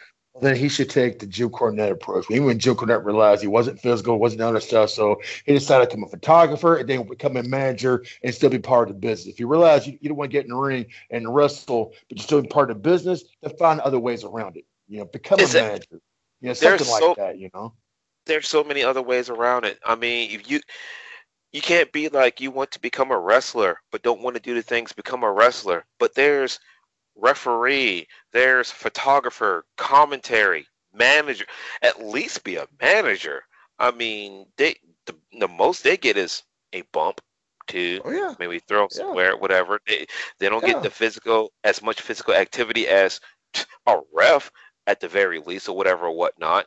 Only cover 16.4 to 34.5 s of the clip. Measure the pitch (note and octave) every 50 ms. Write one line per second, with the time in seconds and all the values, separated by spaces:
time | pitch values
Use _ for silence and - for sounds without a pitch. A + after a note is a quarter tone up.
16.4 | B2 B2 B2 - D3 E3+ G3 F3+ C#3+ A#2+ A#2 G#2+ D#3+ D3+ A#2+ G#2 G2+ F#2 E2 F#2
17.4 | F#2+ F#2 - F#2 G#2+ A#2 - _ _ _ _ _ _ _ _ _ _ - D#3 D3+
18.4 | D3 - - D#3 D3+ D3 C#3+ C#3+ B2+ B2+ C3 C3+ B2+ B2 B2+ B2 B2 B2 A#2+ A2+
19.4 | A#2+ B2 B2 B2 A2+ G2+ - - - G#2 A2+ A2+ A#2 A#2+ A#2+ A#2+ A#2 G#2 G#2 A2
20.4 | - A#2+ C#3+ D3 - - - - - - - - - - - - _ _ _ _
21.4 | _ _ - D3 D3 - F3 E3+ D#3 - - D3+ D3+ D#3 D3 C#3 C3 B2 - -
22.4 | C3 C3+ B2+ C3+ C3+ - - - - B2 - - C3 C3+ C3 G2 E2+ F#2 A2 C3
23.4 | B2+ - - A#2+ G#2 F#2 E2+ - _ _ - G#2+ - A#2+ A#2+ G2 A2+ B2+ B2 A#2
24.4 | - B2 A#2+ A#2 A2 - A#2+ A#2 A#2 - - - G#2 - B2+ B2 A#2+ G#2+ G2 G2+
25.4 | A2+ B2 A#2+ - - G2 F2 E2+ - _ _ - A#2+ A2+ - - C#3 D3 C#3+ C#3
26.4 | C3+ B2 - - _ _ _ _ _ _ _ _ _ _ _ G#2 G2+ B2 C#3+ -
27.4 | - B2+ A#2+ A#2 A#2+ C3 C#3 C#3 C3 A2 F#2 E2+ D#2 - - - _ _ - A#2+
28.4 | B2+ C3 C3 B2+ A#2+ - - - - A2 - - - C3+ C#3 C#3+ B2+ B2 - -
29.4 | A2+ G#2 F#2 E2 - _ _ - - - C3+ C#3+ D3+ C#3+ C#3+ B2+ - - A#2+ A2+
30.4 | G#2+ F#2+ F2 D#2 D2+ _ _ _ _ _ _ G#2 A#2 B2+ C#3+ D3+ D3+ C#3+ B2+ G2
31.4 | G2 - - - - - - - - A#2+ - - A2 G#2 G#2+ C#3 E4 E4 - -
32.4 | - - F2+ E2 C#2+ - _ _ A#2+ C#3 F#3+ G#3+ G3+ C3 G2+ F2+ - D#2+ C#2+ C2+
33.4 | - _ _ _ _ _ _ - - B2 A#2+ A#2 A#2+ A2+ G#2+ G#2 G#2 G2+ G2 F#2+
34.4 | G2 _